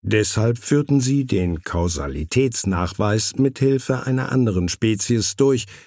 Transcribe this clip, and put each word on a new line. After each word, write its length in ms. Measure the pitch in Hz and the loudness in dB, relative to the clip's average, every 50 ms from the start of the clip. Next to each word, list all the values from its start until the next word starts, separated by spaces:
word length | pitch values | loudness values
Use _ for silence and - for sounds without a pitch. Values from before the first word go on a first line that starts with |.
| - | -2
Deshalb 540 | 98 104 107 104 - - 117 107 117 117 | 2 2 2 2 2 0 0 2 2 0
führten 420 | 117 - - 151 147 147 - 143 139 | -2 0 0 0 0 2 2 2 2
sie 260 | 123 127 139 143 135 | 2 2 0 0 0
den 360 | 127 113 95 90 87 85 80 | 0 0 0 0 0 -2 -4
Kausalitätsnachweis 1700 | - - - 87 85 90 85 73 71 71 67 71 78 80 - 123 135 131 113 - - 98 95 85 90 90 - - 107 104 104 110 - - - | -6 -4 -2 -2 0 0 -2 -4 -6 -6 -6 -6 -6 -2 0 2 2 2 0 -2 -2 -2 0 0 -2 -2 -2 -2 0 0 0 0 -2 -2 0
mithilfe 720 | - 135 139 131 - 135 135 135 131 - - 131 127 - | 0 0 0 2 2 0 2 2 0 0 -2 -4 -4 -2
einer 240 | 131 131 131 127 - | -2 -2 -2 -2 0
anderen 360 | - 131 123 113 95 92 90 | 0 2 2 2 2 0 0
Spezies 680 | 85 - - - 110 110 101 - - 117 113 104 - - | -2 -2 0 0 0 0 0 0 0 0 0 0 -2 0
durch, 300 | - 139 139 135 120 - - - - - | 2 2 2 2 0 -2 -8 -16 -20 -20